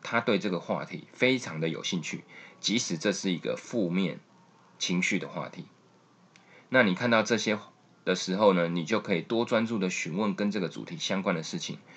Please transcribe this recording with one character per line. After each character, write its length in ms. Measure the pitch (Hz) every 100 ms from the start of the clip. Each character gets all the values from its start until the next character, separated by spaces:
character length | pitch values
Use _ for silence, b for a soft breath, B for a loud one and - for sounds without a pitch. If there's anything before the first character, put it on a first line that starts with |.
他 180 | - 117
对 200 | 117 98
这 100 | 101
个 100 | 87
话 240 | - 90
题 240 | 78 87 -
非 240 | - 127 131
常 240 | 107 80
的 80 | 82
有 140 | 78 -
兴 160 | 90
趣， 240 | 78 80 - B B B
即 180 | - 107
使 200 | - 82
这 160 | 104
是 180 | 95 95
一 60 | 85
个 180 | 58 62
负 320 | - 123 90
面 300 | 90 90 - _ - - - _ -
情 240 | - 90
绪 180 | - 98
的 100 | 73
话 180 | 82 62
题。 200 | - 78 _ _ _ _ _ _ B B B B
那 160 | 127
你 120 | 110 90
看 140 | 120
到 140 | 113
这 140 | 104 113
些 200 | 110 107 - _ _ _ -
的 100 | 92
时 200 | - 92
候 160 | 107
呢， 160 | 92 85
你 160 | 85
就 160 | 78 110
可 160 | 107 87
以 60 |
多 240 | - 117 117
专 200 | 117 113
注 120 | 113
的 100 | 92
询 280 | - 85 85
问 180 | 107 95
跟 160 | 104
这 80 | 101
个 80 | 85
主 160 | -
题 140 | 55 82
相 260 | - 95
关 120 | 95 85
的 80 |
事 140 | 80 90
情， 200 | - - B